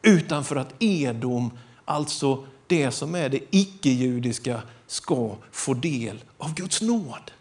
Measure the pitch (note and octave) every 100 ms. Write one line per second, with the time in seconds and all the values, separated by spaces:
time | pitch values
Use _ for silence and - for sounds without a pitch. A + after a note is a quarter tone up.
0 | A3 F3+ D3+ D3+ C3+ C#3 - - A3+ F3+
1 | C3+ A2+ B2+ B2 A#2+ - - - - D3
2 | D3 - C#3 C3+ C3+ - _ E3+ C3+ -
3 | D3 F3 C#3 C3+ - G3 G3 - C#3 B2+
4 | B2+ B2 A#2+ A#2 A#2+ A#2 - - - -
5 | - C3+ A2+ F#2+ - - - B2+ E3+ B2
6 | A2+ G#2+ - _ C#3+ D#3 F#3 - A3 A#3
7 | D3+ A#2 - -